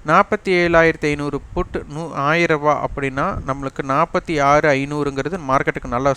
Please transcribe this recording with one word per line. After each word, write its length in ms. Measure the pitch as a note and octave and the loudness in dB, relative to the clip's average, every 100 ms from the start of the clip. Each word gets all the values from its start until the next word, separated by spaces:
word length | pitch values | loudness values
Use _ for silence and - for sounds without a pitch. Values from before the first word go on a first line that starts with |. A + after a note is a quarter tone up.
| D3+ | 0
நாற்பத்தி 420 | F3 G3+ G#3 G3 | 2 2 -2 0
ஏழாயிரத்தி 560 | F3+ F3 E3+ E3 D#3+ | 0 4 4 4 2
ஐந்நூறு 360 | D3+ D3 C#3+ C#3 - | -2 -2 -4 -6 -6
புட் 300 | F3+ F3+ E3 D3+ D3 | -6 -6 -6 -8 -10
நூ-, 160 | E3 | -8
ஆயிரம் 460 | C#3+ C#3+ E3 E3+ D3+ | -4 0 2 2 2
ரூபா 280 | D3 C#3 - | 2 2 -2
அப்படின்னா, 520 | - C3+ C3+ F3 - - | -4 -4 -2 -4 -4 -6
நம்மளுக்கு 360 | C3+ C3+ - | -6 -6 -6
நாற்பத்தி 600 | C#3 C#3 E3+ F#3 - D#3 | -2 0 0 -2 -2 0
ஆறு 300 | C#3 D3 D3+ | 4 4 4
ஐந்நூறுங்கிறது 680 | C3+ C#3 D3 C#3+ C3+ C#3+ F3+ C#3 | 2 0 -4 -2 -4 -4 -6 0
மார்க்கெட்டுக்கு 400 | C3+ D3 C#3+ B2+ | 0 0 -4 -4
நல்ல 260 | A#2+ C#3 | -2 0